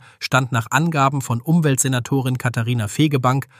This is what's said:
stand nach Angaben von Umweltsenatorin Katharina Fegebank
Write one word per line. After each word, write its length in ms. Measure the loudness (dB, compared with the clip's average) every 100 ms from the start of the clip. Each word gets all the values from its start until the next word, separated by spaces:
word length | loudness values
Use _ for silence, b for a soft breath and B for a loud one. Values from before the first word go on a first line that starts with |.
| B B
stand 320 | -2 0 0
nach 160 | -2 0
Angaben 500 | 0 0 2 0 0
von 180 | -4 -4
Umweltsenatorin 1000 | 0 2 2 2 0 -2 0 -2 0 -2
Katharina 520 | -2 -2 -2 -2 -2
Fegebank 580 | 0 2 2 0 0 -2